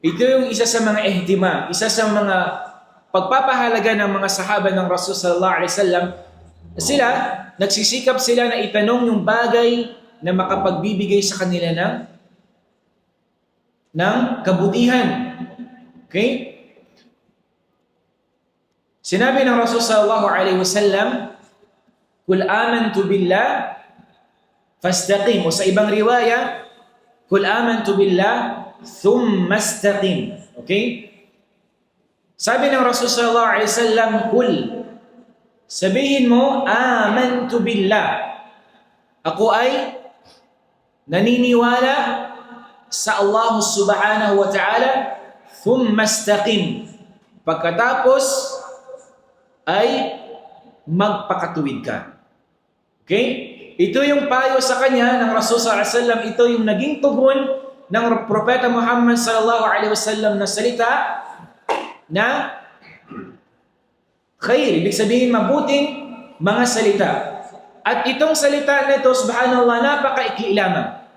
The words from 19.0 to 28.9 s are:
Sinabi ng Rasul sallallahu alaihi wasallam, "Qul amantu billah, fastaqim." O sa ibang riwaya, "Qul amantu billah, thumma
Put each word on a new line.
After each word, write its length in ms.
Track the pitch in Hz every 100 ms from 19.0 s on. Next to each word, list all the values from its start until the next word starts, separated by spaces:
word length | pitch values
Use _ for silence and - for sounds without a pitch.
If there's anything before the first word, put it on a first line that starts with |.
Sinabi 440 | - 185 254 269 254
ng 100 | 233
Rasul 240 | 233 233
sallallahu 440 | 226 214 208 220 202
alaihi 320 | 180 190 185
wasallam, 720 | 180 202 202 196 226 254 - - _ _ _ _ _ _ _ _ -
"Qul 160 | 185
amantu 640 | - 208 233 233 214 196 190
billah, 720 | 196 175 190 240 - - - - _ _ _ _ _ _ _ _ _
fastaqim." 580 | 180 180 - 202 202 196
O 80 | 160
sa 140 | 165
ibang 240 | 190 190 208
riwaya, 800 | 208 220 247 233 240 254 - - - _ _ _ _
"Qul 180 | _ 190 180
amantu 480 | 220 233 226 202 196
billah, 720 | 196 180 202 247 233 - - -
thumma 720 | -